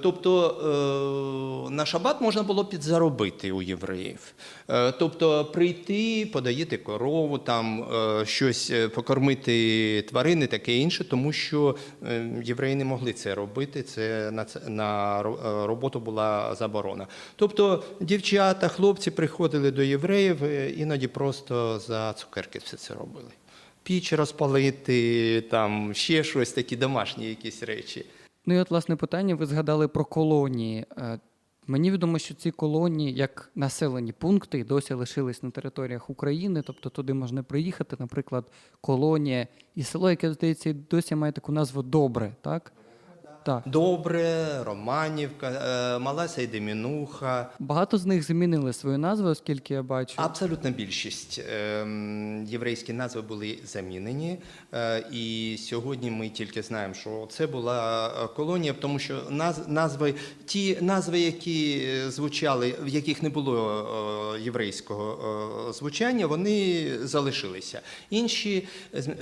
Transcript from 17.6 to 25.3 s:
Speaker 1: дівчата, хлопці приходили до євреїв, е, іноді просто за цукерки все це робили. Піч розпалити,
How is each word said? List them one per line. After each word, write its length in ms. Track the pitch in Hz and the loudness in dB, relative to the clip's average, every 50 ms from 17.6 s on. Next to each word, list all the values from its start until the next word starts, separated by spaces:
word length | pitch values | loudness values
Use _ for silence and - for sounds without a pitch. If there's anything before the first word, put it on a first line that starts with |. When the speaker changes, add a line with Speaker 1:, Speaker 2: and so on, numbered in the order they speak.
| 202 196 180 - - - - - | 6 6 4 2 0 -6 -8 -4
Speaker 1:
дівчата, 680 | 180 156 208 202 - - 202 196 190 190 185 190 180 170 | 0 2 2 2 2 4 4 6 6 6 4 4 2 0
хлопці 420 | - - 190 202 190 196 - 165 | 2 4 6 6 6 4 0 -2
приходили 600 | - - 160 143 - - 170 156 151 147 139 139 | 0 0 0 0 2 2 0 2 4 4 4 4
до 120 | 131 139 | 4 4
євреїв, 640 | 135 139 139 139 165 190 196 202 196 185 170 139 143 | 4 4 4 2 2 4 4 6 6 4 4 2 0
е, 260 | 151 147 139 135 139 | 0 0 0 -2 -2
іноді 380 | 139 151 151 156 147 135 131 123 | -2 -2 -2 0 0 0 0 -2
просто 680 | - 131 139 139 135 - - - 123 120 117 113 113 107 | -2 0 0 0 -2 -4 -4 -2 0 0 2 0 0 -2
за 340 | - 117 113 110 110 110 | -4 -4 -2 -2 -2 -2
цукерки 460 | 104 - - - - 98 90 - - - | -4 -6 -10 -10 -8 -8 -8 -8 -10 -12
все 180 | - - - | -12 -12 -14
це 180 | - - - - | -12 -12 -12 -12
робили. 360 | - - - - - 120 117 - _ _ - - - - - _ _ | -10 -12 -12 -12 -14 -16 -18 -20 _ _ -20 -20 -20 -20 -20 _ _
Піч 300 | - - 185 175 180 - | -4 -2 0 0 0 2
розпалити, 1300 | 160 151 147 147 - - 151 139 135 139 135 135 131 135 - 131 123 120 117 117 117 117 113 113 | 2 2 2 2 0 0 2 4 4 6 4 4 2 0 0 2 4 4 6 4 4 4 4 4